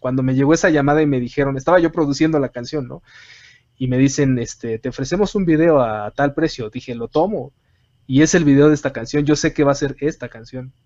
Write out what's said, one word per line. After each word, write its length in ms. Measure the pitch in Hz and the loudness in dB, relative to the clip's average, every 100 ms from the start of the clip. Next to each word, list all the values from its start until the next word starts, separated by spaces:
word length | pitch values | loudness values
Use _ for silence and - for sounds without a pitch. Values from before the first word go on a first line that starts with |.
cuando 240 | 127 131 | -4 -2
me 100 | 131 | 0
llegó 200 | 131 139 | 2 2
esa 160 | 165 190 | 4 2
llamada 320 | 151 143 151 | 2 2 2
y 40 | 151 | 2
me 140 | 131 | 0
dijeron, 360 | 120 - 139 135 | -2 -2 -4 -2
estaba 220 | 160 180 | 2 2
yo 140 | 165 | 2
produciendo 480 | 170 143 139 160 151 | 0 -2 0 0 0
la 80 | 127 | -2
canción, 400 | 123 120 151 123 | -6 -10 -8 -8
¿no? 160 | 147 _ - - - - _ _ - | -14 _ -20 -20 -20 -20 _ _ -8
Y 60 | 131 | -2
me 100 | 127 | 2
dicen, 440 | 139 147 135 127 | 2 2 0 0
este, 400 | 117 - 117 113 | -4 -8 -8 -6
"Te 80 | 127 | -6
ofrecemos 480 | 131 131 180 202 208 | -8 -4 -2 -2 0
un 80 | |
video 360 | 175 156 170 147 | 0 2 4 4
a 300 | 117 107 104 | 2 -4 -6
tal 240 | - 143 | -2 -2
precio". 340 | 143 156 - 110 | 0 -4 -4 -10
Dije, 280 | 127 - 120 | -10 -12 -10
"Lo 100 | 117 | -4
tomo". 460 | 151 185 190 127 _ _ _ _ _ - | -2 -2 -4 -10 _ _ _ _ _ -2
Y 140 | 135 | 2
es 120 | 156 | 4
el 100 | 180 | 4
video 220 | 147 139 147 | 4 6 6
de 80 | |
esta 180 | 147 135 | 4 -2
canción, 320 | 120 117 147 | -8 -6 -2
yo 120 | 147 147 | 0 0
sé 160 | 160 | 0
que 100 | 156 | 0
va 80 | 143 | 0
a 60 | 139 | 0
ser 180 | 139 - | -4 -4
esta 280 | 147 165 123 | -6 -6 -12
canción. 440 | 117 117 127 131 - | -16 -16 -16 -16 -20